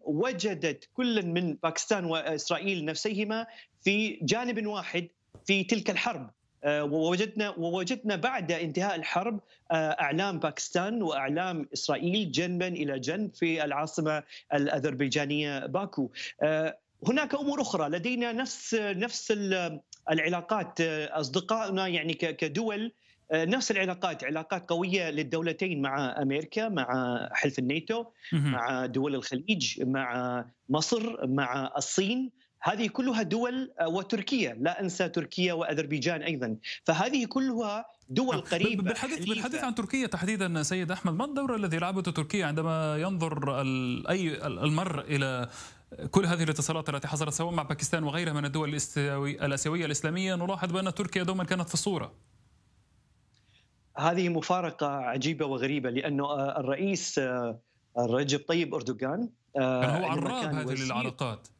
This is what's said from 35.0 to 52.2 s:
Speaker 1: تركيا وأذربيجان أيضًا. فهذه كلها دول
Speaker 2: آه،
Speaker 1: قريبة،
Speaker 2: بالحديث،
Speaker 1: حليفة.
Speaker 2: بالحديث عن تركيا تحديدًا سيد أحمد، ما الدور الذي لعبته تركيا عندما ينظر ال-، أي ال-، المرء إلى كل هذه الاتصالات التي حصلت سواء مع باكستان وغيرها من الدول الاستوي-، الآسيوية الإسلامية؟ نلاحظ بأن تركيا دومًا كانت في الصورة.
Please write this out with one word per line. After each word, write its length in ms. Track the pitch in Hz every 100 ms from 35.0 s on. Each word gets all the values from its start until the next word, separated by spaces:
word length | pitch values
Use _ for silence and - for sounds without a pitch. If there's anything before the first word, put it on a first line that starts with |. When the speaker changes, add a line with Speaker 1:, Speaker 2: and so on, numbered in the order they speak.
| 180
Speaker 1:
تركيا 440 | 175 139 - 180
وأذربيجان 720 | 165 165 151 143 151 151 160
أيضًا. 340 | 170 143 117 110 - -
فهذه 400 | - 156 240 277
كلها 600 | 226 269 262 233 214 208 226 - -
دول 280 | 135 262 196
Speaker 2:
آه، 40 |
Speaker 1:
قريبة، 420 | - 175 214 202
Speaker 2:
بالحديث، 340 | 180 180 - 226
Speaker 1:
حليفة. 180 | 185
Speaker 2:
بالحديث 300 | 220 247 302
عن 100 | 254
تركيا 320 | 233 208 269 233
تحديدًا 560 | 170 180 185 185 165
سيد 280 | 147 185 170
أحمد، 240 | 190 180
ما 100 | 165
الدور 320 | 285 269 254 226
الذي 220 | 190 165
لعبته 320 | 175 190 180
تركيا 340 | 165 151 208 151
عندما 500 | 156 160 160 156 151
ينظر 640 | 185 185 165 147 139 131
ال-، 460 | 131 131 127 123 -
أي 380 | 190 165 139 147
ال-، 120 | 87
المرء 460 | 151 156 185 143 - 143
إلى 320 | 135 127 117 - - - - - 151
كل 160 | 190 185
هذه 160 | 175
الاتصالات 460 | 160 151 151 160 151
التي 200 | 143 -
حصلت 220 | 151 156
سواء 180 | 147 170
مع 80 | 165
باكستان 420 | 147 147 147 165
وغيرها 280 | 147 160 165
من 120 | 147
الدول 240 | 143 156 147
الاستوي-، 760 | 147 - 147 143 139 143 -
الآسيوية 420 | 143 139 151 170 151
الإسلامية؟ 480 | 143 156 180 190
نلاحظ 380 | 180 180 196 185
بأن 220 | 185 190
تركيا 280 | - 180 190
دومًا 220 | 180 185
كانت 240 | 170 180 165
في 60 |
الصورة. 380 | 165 208 165 - -